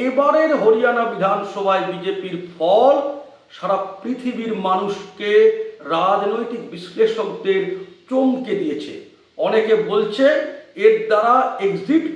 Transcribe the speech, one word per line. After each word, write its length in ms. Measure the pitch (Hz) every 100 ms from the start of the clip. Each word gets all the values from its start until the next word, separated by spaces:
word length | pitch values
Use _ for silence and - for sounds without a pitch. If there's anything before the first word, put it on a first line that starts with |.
| 247
এবারের 460 | 262 285 311 311 277
হরিয়ানা 480 | 208 233 247 240 -
বিধানসভায় 800 | 180 190 - 202 208 196 185 170
বিজেপির 480 | 175 180 190 185 170 -
ফল 440 | - 165 208 262 294 - - - - _
সারা 240 | - 185 196 196 -
পৃথিবীর 540 | 233 254 247 220 220 196 185
মানুষকে, 640 | 185 202 202 - - 208 214 220 - - - 190
রাজনৈতিক 720 | 170 185 202 202 226 240 240 -
বিশ্লেষকদের 920 | 175 - - 220 214 185 165 190 190 180 - - - -
চমকে 460 | 262 262 254 202 -
দিয়েছে। 380 | 311 - - - - _ _ -
অনেকে 360 | 170 220 214 214
বলছে 420 | - 208 208 - 269 311 - - - -
এর 180 | 208 214 214
দ্বারা 280 | 208 226 254 - -
এক্সিট 460 | 196 170 - 320 -